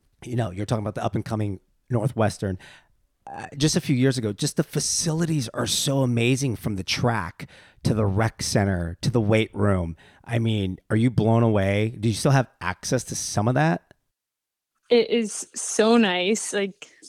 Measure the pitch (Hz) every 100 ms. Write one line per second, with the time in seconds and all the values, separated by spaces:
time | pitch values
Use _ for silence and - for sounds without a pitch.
0 | _ _ 127 120 107 92 107 113 104 110
1 | 107 110 - 107 104 95 _ _ - 120
2 | 104 110 104 - 101 92 - - _ _
3 | _ _ - - - 143 151 175 - 127
4 | 135 127 107 104 147 - - 156 - -
5 | 170 156 165 156 113 - 110 - - 139
6 | 127 117 117 127 139 104 - 98 90 -
7 | 127 113 85 - - - - _ - 110
8 | 101 95 110 - - 117 101 90 85 87
9 | - 120 104 110 110 101 104 92 82 80
10 | - _ - 117 113 107 95 92 - 110
11 | 120 110 107 117 117 104 95 101 110 120
12 | 113 101 143 135 120 - 90 90 - 127
13 | - - - - 107 131 156 175 _ _
14 | _ _ _ _ _ _ _ _ - 240
15 | - 233 214 - - - - - 220 233
16 | 208 180 180 220 - 202 196 - - _